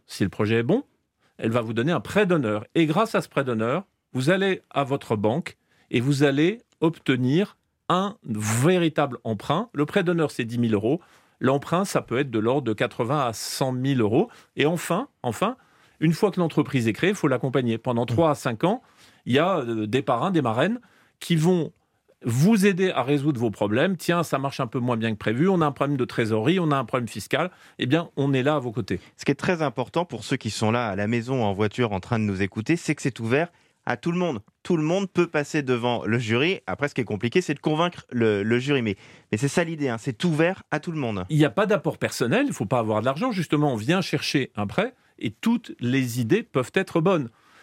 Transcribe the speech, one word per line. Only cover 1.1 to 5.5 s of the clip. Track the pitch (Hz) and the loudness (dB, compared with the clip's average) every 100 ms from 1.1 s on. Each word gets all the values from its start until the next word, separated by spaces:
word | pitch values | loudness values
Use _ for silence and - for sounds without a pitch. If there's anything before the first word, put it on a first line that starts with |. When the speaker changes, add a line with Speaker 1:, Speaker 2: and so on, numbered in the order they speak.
| _ _ - | _ _ -6
Speaker 1:
elle | 113 | -2
va | 120 | 0
vous | 113 | -2
donner | 113 139 | -2 0
un | 156 | -2
prêt | - 196 196 | 0 0 2
d'honneur. | 175 113 104 - | 2 0 -2 -2
Et | 170 156 | 0 2
grâce | 160 220 | 2 0
à | 196 | -2
ce | - | -2
prêt | - | -4
d'honneur, | 127 113 113 156 - _ _ | -2 -2 -2 -2 -6 _ _
vous | 127 131 | -2 0
allez | 190 196 180 - | 2 0 -2 -4
à | 143 | -4
votre | 131 139 - 110 | -2 -4 -2 0
banque | 107 143 - | 0 0 -4